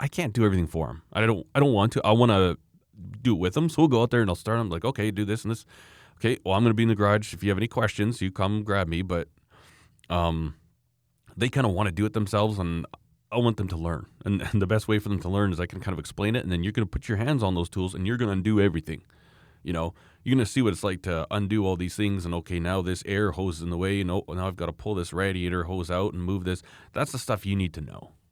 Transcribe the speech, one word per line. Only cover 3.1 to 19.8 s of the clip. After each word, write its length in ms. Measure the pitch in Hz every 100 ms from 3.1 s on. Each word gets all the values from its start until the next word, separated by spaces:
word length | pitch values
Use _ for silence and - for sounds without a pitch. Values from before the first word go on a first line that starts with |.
| 104
do 120 | 120
it 40 | 92
with 180 | 90 147
'em, 120 | 160
so 140 | 151
we'll 60 | 156
go 140 | 120
out 80 | 120
there, 100 | 120
and 80 | 104
I'll 60 | 87
start 220 | - 117
'em, 100 | 110
like, 140 | 82
"Okay, 260 | 110 135 107
do 140 | 98
this 180 | 101 113
and 60 | 104
this. 120 | 113 - - - - - -
Okay, 220 | 113 127
well, 100 | 90
I'm 80 | 95
gonna 120 | 117
be 80 | 110
in 40 | 113
the 60 |
garage. 380 | 104 101 104 107
If 100 | -
you 60 | 101
have 80 | 98
any 100 | 113
questions, 520 | - 110 - 104 123
you 100 | 95
come 300 | - 98 107
grab 240 | 104 98 85
me." 140 | 82
But, 260 | 92 87 - _ _ - - - _ _ -
um, 440 | 90 85 82 78 - _ _ _ _ _ _ _ -
they 120 | 123
kinda 200 | 139 120
wanna 240 | 90 104
do 120 | 85
it 80 | 107
themselves, 460 | 110 101 104 107 104
and 280 | 87 82 - - _ _ -
I 60 | 120
want 180 | 120 107
them 100 | 92
to 80 | 85
learn. 300 | 85 80 - -
And, 180 | - 101
and 200 | - 104
the 40 | 95
best 200 | 110 -
way 140 | 107
for 80 | 101
them 100 | 95
to 80 | 87
learn 240 | 98 101
is 60 | 82
I 80 | 87
can 140 | 92
kind 120 | 98
of 40 | 82
explain 380 | 76 - 104 120
it, 80 |
and 80 | 90
then 100 | 87
you're 100 | 92
gonna 140 | 113 104
put 220 | - -
your 100 | 104
hands 240 | 123 143
on 120 | 101 87
those 120 | 85
tools, 260 | 98 92
and 120 | 92 92
you're 100 | 120
gonna 140 | 117
undo 280 | 95 95 104
everything. 420 | 101 82 78 80 - _ _ - - _
You 80 | -
know, 220 | 85